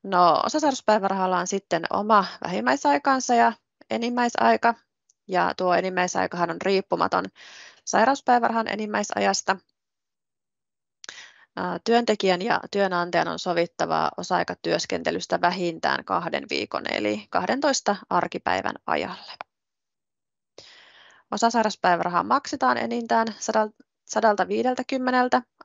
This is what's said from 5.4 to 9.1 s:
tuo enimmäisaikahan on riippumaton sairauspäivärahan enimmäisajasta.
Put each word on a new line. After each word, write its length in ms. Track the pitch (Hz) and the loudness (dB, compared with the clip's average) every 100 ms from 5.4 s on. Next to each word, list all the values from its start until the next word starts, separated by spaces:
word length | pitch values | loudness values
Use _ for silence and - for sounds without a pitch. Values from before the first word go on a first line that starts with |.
| 175 - | 0 0
tuo 160 | 185 | 2
enimmäisaikahan 760 | 175 185 185 180 185 185 180 170 | 2 0 -2 -2 0 -2 -2 -2
on 120 | 165 | -2
riippumaton 640 | 190 190 - 175 180 185 185 _ - - - - - | 0 0 0 -2 0 0 -2 _ -20 -20 -20 -18 -2
sairauspäivärahan 840 | - 233 277 - 247 226 226 220 | 2 2 2 2 2 2 -2 -4
enimmäisajasta. 880 | 208 214 208 208 | -6 -4 -4 -4